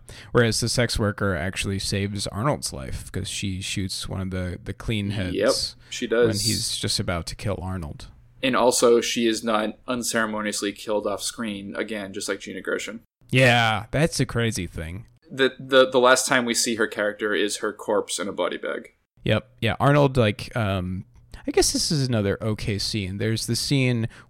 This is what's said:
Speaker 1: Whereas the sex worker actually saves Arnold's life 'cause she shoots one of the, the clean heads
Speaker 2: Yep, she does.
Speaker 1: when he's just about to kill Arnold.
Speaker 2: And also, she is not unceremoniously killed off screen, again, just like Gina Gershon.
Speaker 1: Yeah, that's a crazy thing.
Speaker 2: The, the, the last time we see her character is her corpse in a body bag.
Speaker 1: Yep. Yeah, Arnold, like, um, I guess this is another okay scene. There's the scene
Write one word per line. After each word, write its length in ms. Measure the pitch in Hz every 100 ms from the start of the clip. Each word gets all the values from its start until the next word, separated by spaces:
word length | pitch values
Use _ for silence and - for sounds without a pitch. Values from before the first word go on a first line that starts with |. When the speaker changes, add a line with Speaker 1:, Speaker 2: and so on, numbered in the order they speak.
| - - -
Speaker 1:
Whereas 260 | - 117 107
the 80 | 117
sex 300 | - 117 -
worker 360 | 104 104 101 90
actually 440 | 90 92 - 98
saves 480 | - 101 101 101 95
Arnold's 460 | 98 131 104 -
life 360 | 69 65 - -
'cause 160 | - 95
she 320 | - 98 92
shoots 460 | 98 - 95 - -
one 100 | 95
of 80 | 95
the, 280 | 92 90 90
the 100 | -
clean 380 | 98 - 113 101
heads 220 | 101 92 92
Speaker 2:
Yep, 180 | 107 - - - -
she 160 | - 120
does. 220 | 113 120
Speaker 1:
when 80 | 101
he's 400 | 107 98 113 -
just 220 | 110 -
about 260 | 95 87 82
to 80 | -
kill 220 | - 92
Arnold. 460 | 87 92 78 - - - - -
Speaker 2:
And 120 | 135 120
also, 420 | 120 120 123 117
she 260 | 110 - 117
is 160 | 110
not 360 | 113 107 107 - -
unceremoniously 840 | 123 117 117 110 107 107 101 104
killed 340 | 101 - 107 104
off 160 | 98
screen, 500 | - - 113 101 101 -
again, 340 | 107 107 98
just 140 | 101 98
like 140 | 98
Gina 200 | - 95
Gershon. 380 | - 95 - 226 _ _ -
Speaker 1:
Yeah, 540 | 127 131 120 113 107 -
that's 300 | 127 165 -
a 60 | 131
crazy 420 | 120 117 104 87
thing. 380 | - 82 87 113 _ -
Speaker 2:
The, 220 | 131 131 -
the, 320 | 131 135 131
the 100 | 131
last 280 | 123 127 -
time 160 | 135 120
we 80 |
see 220 | 117 - 110
her 100 | 107
character 460 | - 104 107 107
is 240 | 98 101 -
her 140 | 107
corpse 480 | 101 - 104 95 -
in 80 | 98
a 60 |
body 240 | 92 87 -
bag. 320 | - 73 - _ _ _
Speaker 1:
Yep. 260 | - 107 - _
Yeah, 140 | 113 -
Arnold, 380 | 135 143 143 127
like, 380 | 107 104 - -
um, 480 | 107 98 90 92 - - - - -
I 40 |
guess 200 | 349 349
this 160 | 277 -
is 180 | 156 131
another 300 | 117 98 95
okay 340 | 110 104 - 101
scene. 400 | - 113 95 98
There's 300 | 107 110 -
the 80 | 117
scene 520 | - 143 127 120 110 - -